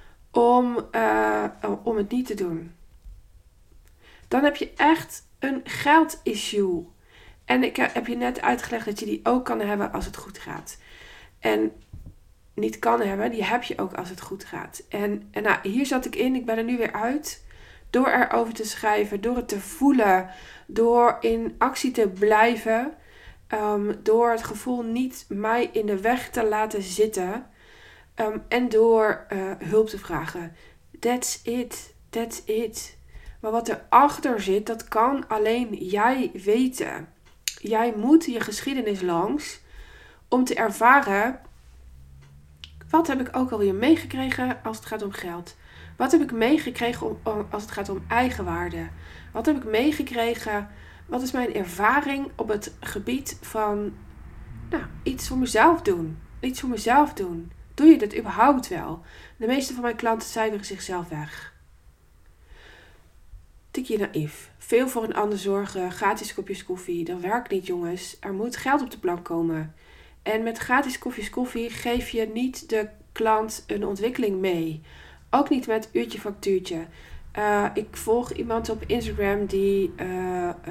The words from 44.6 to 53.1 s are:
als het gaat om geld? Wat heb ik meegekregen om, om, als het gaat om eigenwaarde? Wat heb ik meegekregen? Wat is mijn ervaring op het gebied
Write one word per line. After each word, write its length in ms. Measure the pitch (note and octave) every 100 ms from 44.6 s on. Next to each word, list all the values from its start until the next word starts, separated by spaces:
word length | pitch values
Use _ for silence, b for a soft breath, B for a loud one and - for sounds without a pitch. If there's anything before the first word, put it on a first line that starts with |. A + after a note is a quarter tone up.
als 140 | A3 A3
het 100 | -
gaat 160 | G#3+
om 100 | G3+
geld? 440 | - F3+ F3 F3 - B B B -
Wat 160 | B3+
heb 80 | E4
ik 120 | C#4
meegekregen 760 | A3+ A3+ D#4 B3 B3+ A#3+ A#3+ A3
om, 120 | G#3
om, 240 | A3 G#3 G#3
als 120 | G#3
het 80 | G#3
gaat 180 | - G3
om 160 | F#3+ -
eigenwaarde? 800 | A3+ B3+ B3 F3 E3+ F3 E3 E3 B B B B
Wat 140 | - D#4+
heb 100 | C#4
ik 80 |
meegekregen? 1040 | A3 G#3+ D4 D4 B3+ A#3+ A3+ A#3 A3 G#3 G3+ B B B -
Wat 160 | B3
is 100 | B3+
mijn 220 | C4 A#3+
ervaring 760 | G#3 F3+ E3+ G#3 C#4 C#4 C#4 C#4 -
op 120 | G#3+
het 260 | G#3 - -
gebied 580 | - G3+ G3+